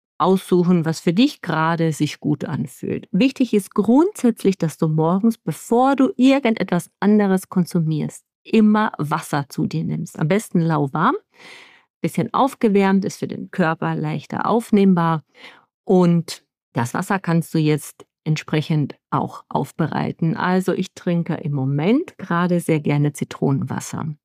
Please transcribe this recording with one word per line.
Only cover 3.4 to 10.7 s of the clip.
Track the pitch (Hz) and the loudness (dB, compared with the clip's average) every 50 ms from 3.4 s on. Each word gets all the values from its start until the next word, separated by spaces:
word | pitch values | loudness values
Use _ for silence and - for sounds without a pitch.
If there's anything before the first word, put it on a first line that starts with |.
| 262 226 - | -2 0 0
ist | 208 196 - - | -2 -2 -2 -4
grundsätzlich, | - 202 202 233 269 330 392 427 - - 240 233 - - 202 190 - | -2 2 4 4 4 4 2 0 0 0 0 0 2 0 0 0 0
dass | - 160 - | -2 -4 -2
du | - - 160 | -2 -2 0
morgens, | 156 156 156 160 175 196 196 233 226 - | 2 2 2 2 2 2 2 0 0 0
bevor | _ - 156 - - - 233 233 254 262 277 | _ -8 -8 -8 -4 -2 2 2 4 2 4
du | 254 262 254 - | 2 2 0 2
irgendetwas | - 247 269 269 277 277 233 226 - - 190 - 175 160 - _ _ | 2 4 4 4 4 2 0 0 0 -2 -2 -2 -2 -2 -4 _ _
anderes | - 202 214 214 208 196 190 185 - _ | 2 4 4 4 4 4 2 0 0 _
konsumierst, | - 190 175 - - 180 160 156 156 151 156 151 - - _ _ _ _ _ | -2 -2 -2 0 0 -2 0 0 -2 -2 -4 -6 -8 -12 _ _ _ _ _
immer | - - 226 214 214 214 214 214 - - - | 0 2 4 4 6 4 4 2 0 -2 -4
Wasser | - 147 156 160 - - - 147 139 - | -4 -4 -4 -4 -4 -4 -4 -4 -4 -4
zu | - - 156 | -4 -4 -4
dir | 131 - 156 165 | -4 -2 -4 -4
nimmst. | - 151 156 165 170 - - | -4 -6 -6 -8 -10 -8 -6
Am | - 147 | -2 0
besten | 185 202 226 - _ 175 | 0 -2 -2 -2 _ 0
lauwarm, | 165 165 | 0 0